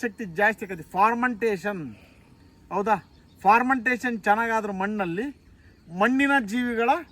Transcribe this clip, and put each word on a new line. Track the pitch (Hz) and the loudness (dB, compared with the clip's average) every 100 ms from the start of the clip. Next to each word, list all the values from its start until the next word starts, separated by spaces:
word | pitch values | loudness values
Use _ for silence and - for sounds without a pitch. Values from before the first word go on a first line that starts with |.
ಶಕ್ತಿ | 240 196 208 | -4 -8 -8
ಜಾಸ್ತಿ | 165 208 214 190 | 0 0 0 -8
ಆಕತಿ. | 180 | -12
ಫಾರ್ಮೆಂಟೇಷನ್, | 147 185 220 240 247 208 226 190 208 196 135 104 - _ _ _ - _ - | -6 2 2 2 -2 -2 -2 -2 -4 -6 -10 -14 -20 _ _ _ -20 _ -6
ಹೌದಾ? | 185 208 196 - _ _ - | -2 0 0 -2 _ _ -2
ಫಾರ್ಮೆಂಟೇಷನ್ | 190 226 247 262 226 247 247 226 | 4 4 4 0 0 -2 -2 -2
ಚೆನ್ನಾಗಾದ್ರೆ | 214 214 233 220 208 | 0 2 2 -2 -2
ಮಣ್ಣಲ್ಲಿ | 190 196 214 175 175 277 - _ _ - _ - 175 | -4 -4 -2 -4 -4 -6 -10 _ _ -20 _ -10 0
ಮಣ್ಣಿನ | 226 262 277 277 196 | 2 2 2 2 0
ಜೀವಿಗಳ | 240 247 233 240 330 302 | -4 -4 0 0 0 -2